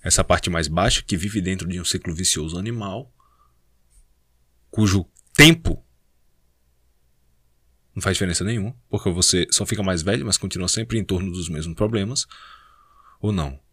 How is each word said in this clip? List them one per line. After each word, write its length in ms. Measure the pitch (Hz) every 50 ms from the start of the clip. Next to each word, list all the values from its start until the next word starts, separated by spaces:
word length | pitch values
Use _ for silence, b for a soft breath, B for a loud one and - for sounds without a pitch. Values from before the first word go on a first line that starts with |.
Essa 220 | - 92 - - 95
parte 260 | - 95 87 - -
mais 160 | 87 82 85
baixa, 340 | 76 78 87 92 117 - -
que 140 | - - 104
vive 240 | 87 80 104 104 110
dentro 280 | 90 87 95 95 87 85
de 120 | 92 90
um 40 | 85
ciclo 280 | - - 90 - 90
vicioso 460 | 82 78 92 87 - 82 78 80 82 87
animal, 540 | 95 110 120 113 104 98 92 113 120 - _ b b b b b b b b _ _ _ _ _ _ _ _ - - _ _ _ _ _ _ _ _ _ _ _ _ _
cujo 380 | - - 107 101 92 98 87 - _ - _ _
tempo 520 | _ - 147 156 165 165 - - 82 - - _ _ _ _ _ _ _ _ _ _ _ _ _ _ _ _ _ _ _ _ _ _ _ _ _ _ _ _ _ _ _ _ _ _ _ _ _ _ _ _ _ _
não 80 | -
faz 140 | - 98 95
diferença 260 | - 101 92 87 -
nenhuma, 320 | 90 101 120 117 98 110 135 - _ _
porque 220 | - 101 - 98
você 360 | 87 90 90 - - 90 82 -
só 140 | - - 104
fica 180 | - 110 101
mais 200 | 98 95 92 87
velho, 240 | 80 98 101 131 -
mas 120 | - 98 -
continua 280 | - 95 - 92 92
sempre 320 | 90 - 113 113 113 113 113
em 60 | 98
torno 260 | - 95 87 95 95
dos 180 | 87 92 87 80
mesmos 280 | 82 76 80 85 80
problemas, 500 | - 104 104 113 107 98 104 135 - - B B B B B B B B B B B B B B B B B B B
ou 100 | - 104
não? 300 | 107 90 78 71 67 67 _ _